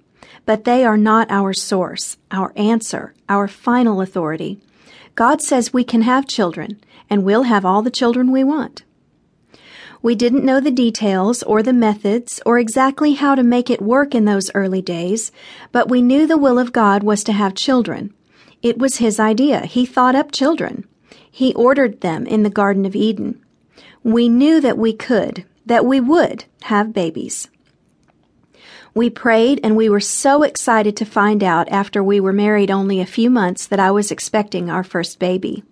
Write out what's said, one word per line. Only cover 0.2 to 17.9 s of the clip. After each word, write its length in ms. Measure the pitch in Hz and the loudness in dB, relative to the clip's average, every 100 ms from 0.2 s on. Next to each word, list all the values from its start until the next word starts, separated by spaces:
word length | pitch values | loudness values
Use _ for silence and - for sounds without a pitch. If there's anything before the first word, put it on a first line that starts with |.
| - - | -20 -10
But 200 | - 220 | -4 -2
they 200 | 226 247 | 2 2
are 140 | 247 214 | 4 4
not 300 | 214 220 226 | 4 2 2
our 240 | 196 196 | 0 -2
source, 680 | 190 - 196 175 - - - - | -4 -4 -2 -4 -6 -12 -14 -10
our 220 | 190 190 196 | -6 -6 -2
answer, 580 | 208 226 - - - _ - | 0 0 -2 -10 -12 _ -4
our 200 | 202 202 | -2 -2
final 520 | - - 240 240 196 | -4 -2 2 2 0
authority. 600 | 190 190 160 156 160 196 _ _ _ - - - | -2 -4 -4 -6 -8 -12 _ _ _ -20 -10 0
God 240 | 233 311 | 2 0
says 300 | - 262 233 | 0 -2 0
we 100 | 247 | -2
can 200 | 247 233 | 0 0
have 260 | 226 254 277 | 2 0 -2
children, 500 | - 185 151 151 208 _ - - | -4 -4 -4 -12 -14 _ -20 -4
and 140 | 208 | -2
we'll 200 | 190 214 | 2 2
have 200 | 254 214 | 2 2
all 180 | 190 196 | 2 0
the 80 | 233 | 0
children 400 | - 240 240 254 | -2 0 2 2
we 140 | 262 | 2
want." 380 | 269 302 220 - - _ _ _ _ _ _ - - - - - | 0 0 -4 -10 -20 _ _ _ _ _ _ -20 -20 -20 -20 -4
We 120 | 233 | -2
didn't 300 | 226 240 262 | 0 2 2
know 160 | 269 262 | 2 2
the 100 | 277 | 2
details 720 | 254 233 214 214 190 190 240 | 0 0 0 -2 0 0 -2
or 220 | - 214 | 0 0
the 80 | 220 | 2
methods 680 | 254 226 208 202 226 240 - - | 2 2 0 -2 -2 -4 -6 0
or 140 | 240 | 0
exactly 540 | 226 262 262 269 302 | 0 0 0 2 0
how 200 | 277 285 | 2 0
to 80 | 269 | 2
make 280 | 240 247 247 | 2 2 0
it 120 | 240 | -2
work 320 | 202 254 285 | 0 0 2
in 100 | 254 | 2
those 280 | 208 202 190 | 2 0 -2
early 280 | 202 190 190 | -4 -2 -4
days, 500 | 185 170 175 220 240 - - - - | -4 -6 -4 -4 -6 -14 -20 -20 -4
but 160 | 240 - | -2 0
we 120 | 247 | 2
knew 280 | 247 269 311 | 4 4 2
the 100 | 320 | 2
will 220 | 277 247 | 2 2
of 120 | 247 | 0
God 300 | 240 214 196 | 2 2 2
was 220 | 208 208 | 0 -2
to 80 | 220 | -2
have 220 | 202 196 | -2 -2
children. 580 | 190 - 254 202 | -2 0 0 0